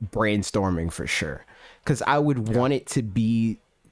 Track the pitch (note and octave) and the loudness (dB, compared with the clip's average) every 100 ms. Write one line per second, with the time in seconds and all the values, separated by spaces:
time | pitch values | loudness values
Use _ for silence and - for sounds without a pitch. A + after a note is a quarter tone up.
0 | G#2 - G#2+ G#2 F#2 G#2+ F#2+ E2+ E2 - | -6 0 2 2 0 0 0 0 -2 -4
1 | - - D#2 C#2 - - - - - C3 | -4 -4 -4 -8 -16 -20 -20 -8 -2 0
2 | - D3 D3+ B2+ A2 A#2+ B2+ C3+ - C#3 | 2 2 2 0 0 2 2 0 -2 -4
3 | A2 G2 A2+ A#2 A2+ G#2 _ _ _ | -2 0 2 2 0 -2 _ _ _